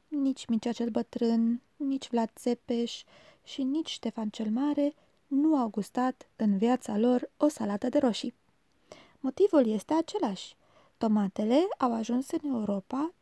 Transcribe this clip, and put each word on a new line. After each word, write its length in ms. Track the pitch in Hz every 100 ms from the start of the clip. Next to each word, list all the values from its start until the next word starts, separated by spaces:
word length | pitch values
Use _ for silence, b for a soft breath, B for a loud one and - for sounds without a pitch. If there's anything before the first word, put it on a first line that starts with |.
| _
nici 380 | 294 269 269 -
Mircea 260 | 226 240
cel 180 | 226 233
Bătrân, 720 | 233 233 - 233 226 233 240 - -
nici 340 | 277 269 -
Vlad 200 | 233 226 -
Țepeș 680 | - 240 - 233 233 - B B B B
și 200 | - -
nici 260 | 262 294 311
Ștefan 400 | - 233 220 214
cel 200 | - 214
Mare 440 | 220 294 294 285 b b b _
nu 280 | 269 311 302
au 120 | 233
gustat 600 | 208 190 - 254 - - -
în 220 | 220 196
viața 400 | 233 254 - 208
lor 320 | 240 247 - -
o 100 | 302
salată 420 | - 214 202 254
de 80 | 294
roșii. 360 | 269 196 247 - _ _ _ _ B B B B
Motivul 480 | 262 - 403 320 233
este 260 | 214 -
același. 640 | 311 330 415 254 190 - - b b b -
Tomatele 720 | 226 214 196 - 214 262 370 494
au 160 | 254
ajuns 380 | 226 220 240 269
în 180 | 330 294
Europa 640 | 247 214 202 - 262 320 -